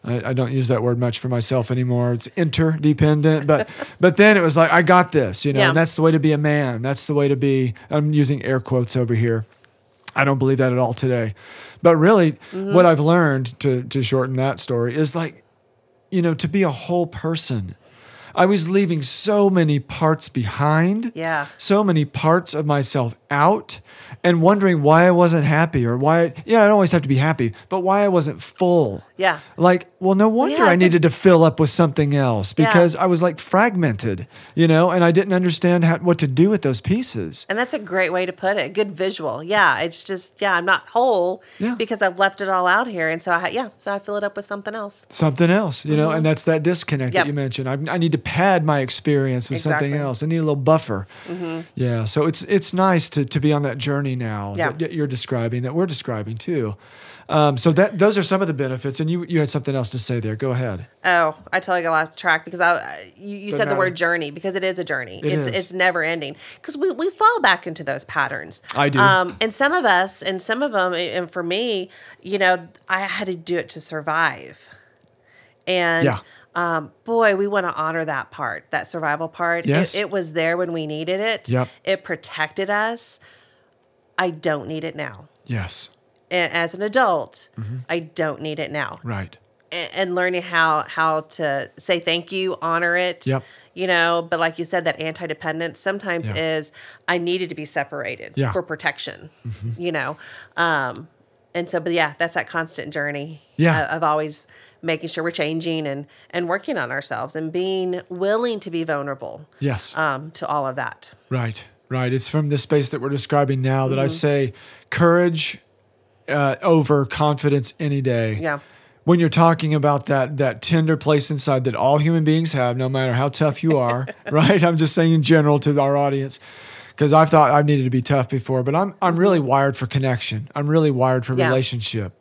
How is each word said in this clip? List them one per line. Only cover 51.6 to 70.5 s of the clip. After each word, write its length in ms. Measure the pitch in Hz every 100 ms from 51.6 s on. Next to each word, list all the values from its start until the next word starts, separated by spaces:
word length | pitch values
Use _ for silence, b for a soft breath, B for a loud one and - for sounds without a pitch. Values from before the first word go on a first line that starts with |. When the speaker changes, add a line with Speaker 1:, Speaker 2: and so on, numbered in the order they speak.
| 165
Speaker 1:
Yeah. 300 | - 123 117 110
So 200 | 151 151
it's, 160 | 156
it's 300 | - 202 -
nice 340 | 180 190 175 -
to, 140 | 147
to 160 | 139 -
be 120 | 151
on 100 | 147
that 160 | 143 127
journey 320 | 123 143 139 127
now 380 | 117 104 101 196
Speaker 2:
Yeah. 160 | 156
Speaker 1:
that 80 | 147 160
y-, 40 |
you're 120 | 160 147
describing, 560 | 127 - 127 117 123
that 120 | 127
we're 120 | 160 185
describing 500 | 147 - 110 104 113
too. 360 | - 160 110 104 B B B B B
Um, 280 | 156 147 131
so 140 | 165
that, 260 | 156 208 208
those 180 | 202 202
are 60 |
some 160 | 175 190
of 80 | 185
the 60 |
benefits. 440 | 139 135 127 139 127
And 100 | 156
you, 160 | 175
you 140 | 175 170
had 100 | 147
something 280 | 151 131 135
else 120 | 117
to 80 | 127
say 180 | - 120
there. 160 | 110
Go 160 | 107 135
ahead. 360 | 127 127 90 - _
Speaker 2:
Oh, 320 | 185 175 160 151 -
I 80 | 185
totally 220 | 185 180
got 260 | 165 156 160
off 80 | -
track 280 | 180 160
because 140 | 165 175
I, 140 | 175 170
I, 340 | 65 - 98 -
you, 200 | 202 202
you 140 | 202
Speaker 1:
But 40 | 156
Speaker 2:
said 120 | 208
the 60 |
Speaker 1:
no. 40 | -
Speaker 2:
word 160 | 185
journey 380 | 170 170 170 147
because 240 | 151 196 185
it 80 |
is 160 | 185 180
a 40 |
journey. 360 | 170 135 120 92
Speaker 1:
It 100 | 151
Speaker 2:
It's, 140 | 151 131
Speaker 1:
is. 80 | 180
Speaker 2:
it's 160 | 165
never 300 | 180 185 175
ending 320 | 160 170 143 - B B
'cause 140 | - 285
we, 140 | 381
we 180 | 254 349
fall 300 | 370 427 466
back 260 | 240 180 180
into 160 | 160
those 200 | 139 131
patterns. 580 | - 156 135 139 80 - -
Speaker 1:
I 140 | 135 143
do. 100 | 143
Speaker 2:
Um, 380 | 202 190 180 -
and 140 | 226
some 180 | 214 277
of 120 | 359
us, 380 | 247 180 190 -
and 200 | 185 190
some 180 | 180